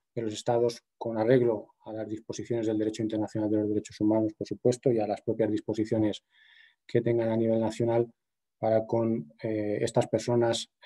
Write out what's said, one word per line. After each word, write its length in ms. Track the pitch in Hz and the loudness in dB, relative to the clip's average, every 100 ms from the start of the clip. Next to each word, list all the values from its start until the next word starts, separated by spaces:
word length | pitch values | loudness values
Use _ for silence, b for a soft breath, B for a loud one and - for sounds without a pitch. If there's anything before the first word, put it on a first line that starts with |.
| _ - | _ -8
de 60 | |
los 120 | 113 | -6
Estados, 480 | 110 - 120 120 120 - _ | -4 0 2 2 -2 -12 _
con 200 | 117 113 | -6 0
arreglo 580 | 110 131 120 104 - _ 110 | 4 6 4 0 -4 _ -14
a 60 | |
las 160 | 110 107 | -10 -8
disposiciones 600 | 107 - 110 - 117 110 | -10 -10 -10 -6 -2 -2
del 100 | 107 | 0
derecho 260 | 110 110 | -2 -2
internacional 480 | 107 110 104 113 107 | -4 -2 -4 -2 0
de 60 | 107 | 0
los 120 | 104 | 0
derechos 300 | 107 - - | -2 -4 -2
humanos, 340 | 107 110 110 - | 0 2 0 -4
por 100 | - | -8
supuesto, 460 | 104 123 123 135 | 0 0 2 2
y 60 | 117 | 0
a 80 | 104 | 0
las 140 | 98 | -2
propias 300 | - 113 107 | -4 0 0
disposiciones 720 | 107 - 107 107 113 107 - b b b b b b - | -2 -4 -4 0 0 0 -2 b b b b b b -2
que 140 | 117 | 0
tengan 280 | 117 117 113 | 2 0 0
a 40 | 113 | 0
nivel 240 | 113 113 | 2 2
nacional 500 | 110 110 117 117 117 - _ _ _ _ | 0 -2 0 2 0 -6 _ _ _ _
para 280 | 110 110 110 | 0 2 2
con, 460 | 117 113 113 - - | 0 0 -2 -4 -8
eh, 360 | 113 107 104 107 | -6 -4 -2 -2
estas 260 | 117 - - | 0 0 2
personas, 640 | 110 120 120 117 113 - _ | 0 0 2 2 0 -6 _